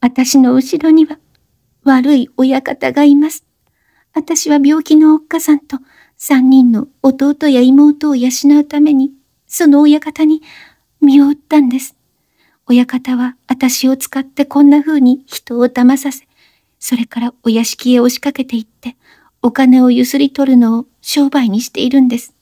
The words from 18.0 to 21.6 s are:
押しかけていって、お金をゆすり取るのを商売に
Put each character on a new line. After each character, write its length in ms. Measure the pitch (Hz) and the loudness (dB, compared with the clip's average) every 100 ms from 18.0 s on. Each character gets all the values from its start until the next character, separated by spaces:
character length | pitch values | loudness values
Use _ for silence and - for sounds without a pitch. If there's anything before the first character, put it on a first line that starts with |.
押 80 | 240 | 0
し 120 | 247 | -2
か 120 | - | -8
け 120 | 285 | -8
て 120 | 262 240 | -8 -8
い 40 | |
っ 40 | |
て、 320 | 220 _ - - _ _ _ _ | -10 _ -20 -20 _ _ _ _
お 100 | 247 | -6
金 300 | 233 262 254 | 0 2 4
を 80 | 254 | 2
ゆ 140 | 247 | 0
す 120 | 247 277 | -2 -2
り 140 | 277 | -4
取 220 | 269 277 | -2 0
る 40 | 254 | 2
の 220 | 233 226 | 2 -2
を 80 | - _ | -6 _
商 260 | - - 277 | -10 -2 -2
売 220 | 285 240 | -2 -2
に 100 | 202 | -4